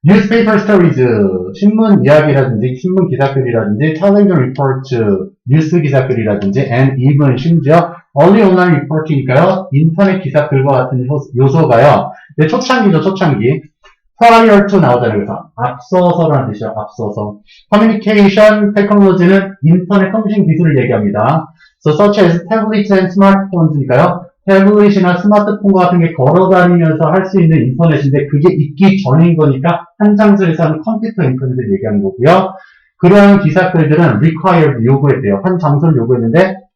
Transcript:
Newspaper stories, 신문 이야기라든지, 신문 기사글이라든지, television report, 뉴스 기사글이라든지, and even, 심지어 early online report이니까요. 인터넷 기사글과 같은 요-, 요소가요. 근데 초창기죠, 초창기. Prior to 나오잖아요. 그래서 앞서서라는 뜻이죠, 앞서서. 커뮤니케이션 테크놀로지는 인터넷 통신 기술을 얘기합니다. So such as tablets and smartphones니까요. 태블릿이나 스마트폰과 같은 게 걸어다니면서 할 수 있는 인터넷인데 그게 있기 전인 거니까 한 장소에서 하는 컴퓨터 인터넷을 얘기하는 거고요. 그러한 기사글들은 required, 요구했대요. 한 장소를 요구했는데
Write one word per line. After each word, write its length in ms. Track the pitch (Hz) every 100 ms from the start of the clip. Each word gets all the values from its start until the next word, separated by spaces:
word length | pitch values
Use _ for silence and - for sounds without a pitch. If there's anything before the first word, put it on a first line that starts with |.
| 143
Newspaper 500 | 208 - 233 214 208
stories, 400 | 196 196 170 127 123 110 98 90 - -
신문 440 | 202 214 220 185
이야기라든지, 720 | 127 151 151 139 123 107 127 127
신문 340 | 180 185 170
기사글이라든지, 840 | 127 139 135 120 113 104 107 156 156
television 380 | 202 202 196 165
report, 960 | 127 131 139 131 - 120 107 95 95 _ -
뉴스 340 | 151 156 170
기사글이라든지, 800 | 147 135 - 110 107 98 98 117
and 340 | - 120 135 131
even, 360 | 131 143 143 127
심지어 560 | 165 165 135 165 170 - _ 139
early 220 | 170 214 196
online 280 | 180 180 147
report이니까요. 920 | 135 156 156 139 127 135 185 190 -
인터넷 480 | 143 165 175 196 190
기사글과 500 | 139 151 147 135 139
같은 280 | 131 123 127 123
요-, 360 | 147 - 120
요소가요. 680 | 135 165 156 117 143 110 - - _ -
근데 120 | 156
초창기죠, 540 | 254 254 254 208 160
초창기. 600 | 175 190 175 113 117 156 - _ _ _ _ _
Prior 460 | 233 226 226 202 196
to 120 | 190
나오잖아요. 340 | 143 123 117 104
그래서 320 | 101 98 - -
앞서서라는 960 | 120 - - 185 175 175 156 143 117
뜻이죠, 240 | 104 113 92
앞서서. 640 | - - 104 - 104 - _ - _
커뮤니케이션 1000 | 208 220 202 - 208 196 202 214 208 208 208
테크놀로지는 800 | 202 202 196 170 175 196 190 -
인터넷 480 | 160 180 180 196 185
통신 340 | 220 202 208 156
기술을 320 | 160 165 135
얘기합니다. 640 | 107 104 101 104 120 160 - _ _ _
So 140 | 151
such 280 | 151 202 202
as 240 | 175 170 -
tablets 460 | 220 208 214 202
and 140 | 190 180
smartphones니까요. 1120 | 196 196 196 - 175 156 143 127 123 175 - - _ -
태블릿이나 720 | 190 196 208 208 196 180 180
스마트폰과 680 | 208 208 208 196 196 190 175
같은 160 | 175
게 120 | 160
걸어다니면서 920 | - 135 175 185 185 175 175 160 151 156
할 160 | 190 190
수 160 | 196
있는 240 | 160 160 127
인터넷인데 580 | 135 165 139 139 139 -
그게 260 | 147 175
있기 480 | - 147 - 196 196
전인 340 | 127 151 175 156
거니까 500 | 147 131 165 170 - _
한 180 | 208 208
장소에서 500 | 208 196 175 156 160
하는 160 | 156
컴퓨터 420 | 220 214 220 -
인터넷을 500 | 139 127 131 127 110
얘기하는 300 | 98 110 147
거고요. 500 | - - 135 185 190 - - _ _ _
그러한 400 | 170 202 202 196
기사글들은 640 | 156 170 185 165 147 151 160 104
required, 680 | 160 - 190 170 147 120 113
요구했대요. 560 | 135 143 127 101 98
한 140 | 185 180
장소를 400 | 151 143 165 135
요구했는데 600 | 113 123 113 151 190 196 _